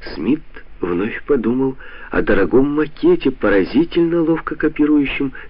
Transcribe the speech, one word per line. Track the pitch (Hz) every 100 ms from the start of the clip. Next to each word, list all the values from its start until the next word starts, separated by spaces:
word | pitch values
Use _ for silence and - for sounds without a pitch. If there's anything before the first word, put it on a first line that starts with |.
| -
Смит | - 90 151 - - - -
вновь | 90 87 107 110
подумал | - 139 110 127 135 135 - - -
о | -
дорогом | - 101 95 123 143 147
макете, | 151 - 170 180 139
поразительно | 131 104 98 90 120 170 175 170 170
ловко | 160 160 - 156
копирующем | 151 151 147 151 135 - 139 -